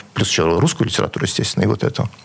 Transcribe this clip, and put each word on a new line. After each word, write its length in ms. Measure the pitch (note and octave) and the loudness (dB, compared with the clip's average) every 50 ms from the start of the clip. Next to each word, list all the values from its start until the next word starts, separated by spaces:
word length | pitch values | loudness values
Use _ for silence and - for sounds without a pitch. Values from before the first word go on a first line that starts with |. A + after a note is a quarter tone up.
| - - - | -8 -8 -4
плюс 160 | - - - | -2 -2 0
еще 300 | - - D#2+ E2 E2 F2 | 2 2 2 2 4 4
русскую 300 | C#3+ E3+ - - A2+ E2+ | 2 2 2 0 -2 -2
литературу, 360 | - - - - - - - | 0 -2 -2 -2 -2 -4 -4
естественно, 380 | - - - A2+ - - - - | -2 -2 -2 -2 -2 0 2 2
и 40 | G#2 | 2
вот 160 | A2+ G#2 - | 2 0 -2
эту. 260 | - - - - G#2+ - - | -2 -2 -2 -4 -4 -6 -12